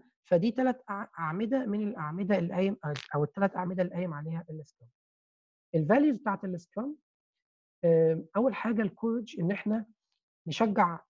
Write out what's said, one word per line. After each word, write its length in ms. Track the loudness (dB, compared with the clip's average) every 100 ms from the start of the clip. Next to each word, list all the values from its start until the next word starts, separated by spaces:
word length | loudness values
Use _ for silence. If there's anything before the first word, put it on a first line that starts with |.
| _ _ 2
فدي 260 | 2 2
تلات 300 | 2 0 -2
أع-، 380 | -8 -10 -10 -6
أعمدة 460 | -4 -2 -2 -2 -2
من 220 | -2 -4
الأعمدة 500 | -4 -6 -4 0 2
اللي 160 | 0
قايم، 240 | 0 -2 -2 -6 -6 -4 -2
أو 80 |
التلات 320 | -2 0 -2 0
أعمدة 280 | -4 -2
اللي 120 | -2 -4
قايم 180 | -6
عليها 320 | -6 -8 -8 -10
السكرام. 400 | -14 -16 _ -20 _ _ _ _ _ _ _ _ 0
الفاليوز 420 | 4 4 4 2
بتاعت 260 | -2 -4 -4
السكرام، 520 | -8 -8 -8 -8 -10 _ _ _ _ _ _ _ _ 4
آم، 400 | 6 4 2 -2 2
أول 200 | 2 2
حاجة 260 | -2 0
الكورج، 580 | -2 -2 -4 -2 -6 -4
إن 120 | -2
إحنا 340 | -2 -2 -4 -4 _ _ _ _ _ -6
نشجع، 520 | 0 2 4 2 0 -12